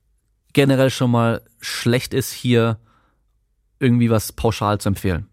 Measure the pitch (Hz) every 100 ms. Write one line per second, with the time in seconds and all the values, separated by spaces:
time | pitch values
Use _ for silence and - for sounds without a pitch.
0 | _ _ _ _ _ - 139 131 135 -
1 | 127 117 117 117 _ _ - - 120 123
2 | - 127 - - 127 117 113 110 _ _
3 | _ _ _ _ _ _ _ - 135 120
4 | 117 110 - - 117 - 104 104 104 98
5 | 95 85 104